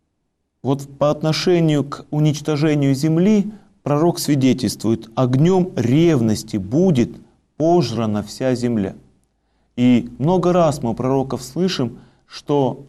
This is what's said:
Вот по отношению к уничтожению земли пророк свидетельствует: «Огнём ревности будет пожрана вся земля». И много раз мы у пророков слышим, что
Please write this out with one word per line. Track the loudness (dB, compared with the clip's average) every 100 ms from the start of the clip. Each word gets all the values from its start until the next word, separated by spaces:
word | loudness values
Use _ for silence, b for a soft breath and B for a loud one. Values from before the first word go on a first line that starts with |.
| _ _ _ _ _ _
Вот | -4 -4 -6 -2
по | -2
отношению | 0 -2 0 2 2 2 0
к | -2 -8 -8
уничтожению | 0 0 0 -2 0 0 2 2
земли | 0 0 2 4 2 0 B B _
пророк | -4 0 0 0
свидетельствует: | -2 2 2 2 -2 -4 -2 -2 -4
«Огнём | -2 0 2 4 4 0
ревности | -2 0 2 4 4 2 -2 -4 -8
будет | -2 0 2 2 0 -4 -20 _ _ -4
пожрана | 2 2 2 -2 -2 -4
вся | -6 -4 -2
земля». | 0 0 -2 -4 -6 -18 _ _ _ _ _ _ 0
И | 2 4 0 -4
много | 0 0 2
раз | 2 2 0
мы | -4
у |
пророков | -4 -2 -2 -2 -6
слышим, | -8 -4 -2 -2 -4 B B B _
что | -14 -2 0 0 -2